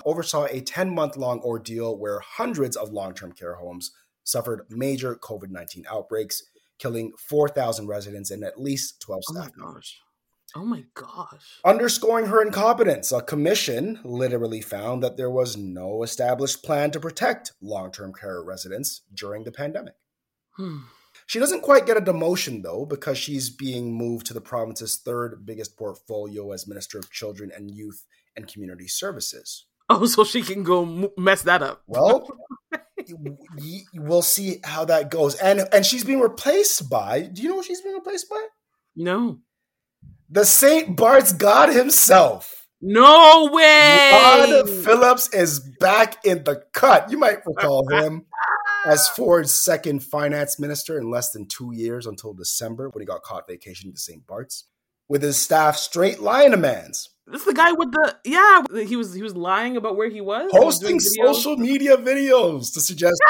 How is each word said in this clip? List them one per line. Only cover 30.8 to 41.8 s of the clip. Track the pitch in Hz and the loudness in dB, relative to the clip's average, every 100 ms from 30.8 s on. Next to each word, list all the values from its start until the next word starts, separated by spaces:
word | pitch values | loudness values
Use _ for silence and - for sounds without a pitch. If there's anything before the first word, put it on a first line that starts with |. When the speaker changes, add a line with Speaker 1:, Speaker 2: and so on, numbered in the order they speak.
Speaker 2:
m-, | 170 170 196 196 | 0 -4 -6 -2
mess | 185 190 | 0 0
that | - 180 | 0 0
up. | 139 - _ | -2 -10 _
Speaker 1:
Well, | 120 175 262 - 254 - 247 _ | 0 2 2 0 -18 -20 -20 _
Speaker 2:
<laughs> | |
Speaker 1:
y-, | 311 - - 185 165 147 143 _ 156 | -14 -14 -18 -18 -16 -16 -16 _ -18
y-, | 151 185 190 | -16 -16 -18
we'll | 175 147 175 | -14 -2 0
see | 170 - 196 180 | 0 -2 -4 -8
how | - 160 160 | -10 -8 0
that | 160 147 | 0 0
goes. | 165 143 | 0 0
And, | - 190 202 190 | 2 2 2 4
and | 208 | 2
she's | 190 254 | 2 -2
being | 233 269 | -2 0
replaced | 240 - 269 359 415 - 135 | 0 0 0 2 2 -2 -4
by, | 123 101 123 | -4 -2 -6
do | 180 180 | -6 -8
you | 285 | -6
know | 381 | -6
who | |
she's | 359 359 | -8 -12
being | 381 381 | -10 -12
replaced | 370 381 - | -10 -12 -10
by? | 427 440 _ _ _ _ - | -12 -12 _ _ _ _ -10
Speaker 2:
No. | 170 190 233 151 _ _ _ _ _ _ - _ _ | -6 -4 -4 -8 _ _ _ _ _ _ -20 _ _
Speaker 1:
The | 165 | 0
Saint | 202 - 269 320 311 | 2 4 6 4 0
Bart's | 170 226 269 - | 0 6 6 6
God | 165 151 214 - | 2 4 6 6
himself. | 247 | 4